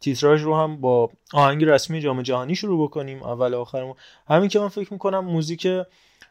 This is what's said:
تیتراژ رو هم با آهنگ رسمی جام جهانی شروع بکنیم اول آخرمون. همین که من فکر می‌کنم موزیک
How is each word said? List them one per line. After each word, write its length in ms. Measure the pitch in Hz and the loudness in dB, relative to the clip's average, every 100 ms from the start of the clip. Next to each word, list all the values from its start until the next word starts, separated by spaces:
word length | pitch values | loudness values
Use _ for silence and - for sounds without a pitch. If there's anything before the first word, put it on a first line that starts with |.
تیتراژ 420 | 143 123 147 151 | -6 0 4 4
رو 140 | 151 156 | 4 0
هم 240 | 156 151 | 0 -2
با 300 | 127 123 117 _ _ | 2 2 2 _ _
آهنگ 320 | 147 139 147 | 2 4 4
رسمی 360 | 156 139 - 160 | 4 4 2 -4
جام 220 | 147 127 | -2 -2
جهانی 320 | 127 127 127 | -2 -2 -2
شروع 340 | 180 214 170 147 | -4 -2 0 -2
بکنیم 340 | 151 135 135 | -4 -10 -10
اول 320 | 135 120 123 | -8 -2 -2
آخرمون. 400 | 123 120 131 131 127 - _ - | -2 -6 -8 -10 -12 -20 _ 0
همین 200 | 156 196 | 2 2
که 100 | 208 | 0
من 100 | 202 | -2
فکر 240 | 208 190 | -6 -10
می‌کنم 320 | 196 196 190 | -6 -4 -2
موزیک 420 | 185 165 156 170 190 185 175 _ _ _ _ | -2 -2 -4 -4 -2 -2 -6 _ _ _ _